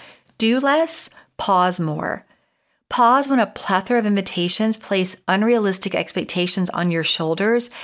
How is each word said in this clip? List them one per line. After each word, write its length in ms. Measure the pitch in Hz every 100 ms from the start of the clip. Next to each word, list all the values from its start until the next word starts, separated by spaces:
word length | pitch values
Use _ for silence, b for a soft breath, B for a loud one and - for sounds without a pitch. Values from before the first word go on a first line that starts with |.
| B B B -
Do 220 | 226 254
less, 520 | 277 302 330 - - B B -
pause 420 | - 185 180 180
more. 460 | 160 156 - - - _ _ _ _ _ -
Pause 380 | - 233 269 277
when 100 | 262
a 80 | 202
plethora 520 | - - 190 190 240
of 80 | 214
invitations 680 | 202 190 - 175 - 220 220
place 380 | - 196 185 - -
unrealistic 640 | 190 220 240 202 190 190
expectations 760 | - 175 - - 180 180 - 180
on 200 | - 175
your 140 | 165
shoulders 640 | 156 - 160 160 208 240 240 B